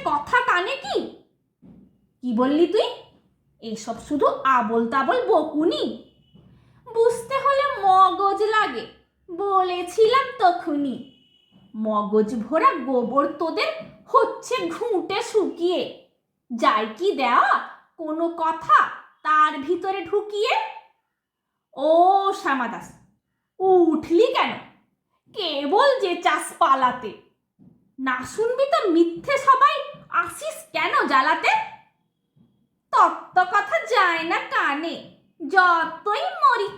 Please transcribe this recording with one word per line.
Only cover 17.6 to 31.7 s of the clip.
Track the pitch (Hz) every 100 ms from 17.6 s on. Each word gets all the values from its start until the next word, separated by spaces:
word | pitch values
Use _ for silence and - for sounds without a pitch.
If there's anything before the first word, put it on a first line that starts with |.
| - - _ -
কোনো | 311 320 339
কথা | 339 320 330 - - - - - _
তার | 302 311 302 277
ভিতরে | 302 359 381 392 -
ঢুকিয়ে? | 403 415 415 494 831 - - - _ _ _ _ _ _ _ _
ও | - 302 330 370 392 392
শ্যামা | - 359 269 226
দাস, | 175 - - _ _ _ _ _ -
উঠলি | 381 370 330 311 - 339 494
কেন? | 508 262 - - _ _ _ _ _ _
কেবল | 453 349 277 285 403 554 494
যে | 381 349
চাস | 359 320 - -
পালাতে, | 339 269 254 - 208 - _ _ _ _ - _ _ -
না | 262 254 262 -
শুনবি | 466 508 554
তো | 640 427
মিথ্যে | 330 339 339 - 539
সবাই | 554 539 554 - - - -
আসিস | - 349 - 622 - -
কেন | 320 330 554 320
জ্বালাতে? | 269 - - - 880 -